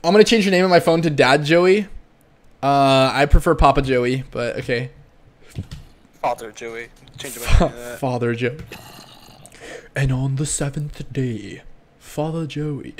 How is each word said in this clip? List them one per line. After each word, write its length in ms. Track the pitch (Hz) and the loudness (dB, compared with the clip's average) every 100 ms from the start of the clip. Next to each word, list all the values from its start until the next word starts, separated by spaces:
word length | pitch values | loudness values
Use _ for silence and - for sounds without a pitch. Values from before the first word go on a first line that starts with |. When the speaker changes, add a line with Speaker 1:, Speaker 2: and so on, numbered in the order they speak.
Speaker 1:
I'm 80 | 165 | 4
gonna 120 | 202 | 6
change 200 | 208 226 | 6 4
your 80 | 196 | 4
name 120 | 180 | 2
on 60 | 185 | 4
my 100 | 170 | 4
phone 220 | 170 165 | 4 2
to 80 | 170 | 0
Dad 340 | 143 127 143 | 2 4 4
Joey. 420 | 147 170 180 196 196 - - _ _ _ - _ | 4 4 4 2 0 -12 -18 _ _ _ -20 _
Uh, 480 | 139 139 139 135 131 | 0 2 4 4 2
I 140 | 120 147 | 2 4
prefer 280 | 170 180 | 4 4
Papa 280 | 151 147 135 | 4 4 4
Joey, 420 | 135 127 123 131 127 | 0 0 0 -4 -6
but 260 | - 120 - | -8 -6 -6
okay. 320 | 127 120 131 - - _ - _ - - - - - - _ _ | -6 -6 -6 -16 -20 _ -20 _ -18 -16 -14 -18 -20 -20 _ _
Speaker 2:
Father 320 | 139 120 113 | -6 -6 -10
Joey. 360 | 107 117 113 117 - - - | -14 -14 -12 -16 -20 -20 -16
Change 180 | 139 120 | -14 -10
it 40 | |
Speaker 1:
Fa-, 240 | 120 - | 2 4
Speaker 2:
back 100 | 160 | 4
to 20 | 120 | -4
that. 200 | 120 120 | -16 -8
Speaker 1:
Father 360 | 135 123 117 | -6 -2 -4
Joe. 220 | 117 120 143 - - - - - - - - - - - - - | -2 -4 -6 -16 -20 -20 -20 -20 -20 -20 -20 -20 -20 -18 -18 -12
And 180 | - 139 | -4 -2
on 240 | 131 135 135 | -2 -2 -4
the 100 | 151 | -4
seventh 680 | - 139 151 147 - - | -4 -6 -6 -10 -10 -10
day, 500 | - 127 110 - - - - _ _ | -6 -4 -6 -10 -16 -18 -20 _ _
Father 480 | - - 151 165 156 | -14 -8 -6 -6 -8
Joey. 480 | 147 151 139 - | -6 -8 -8 -12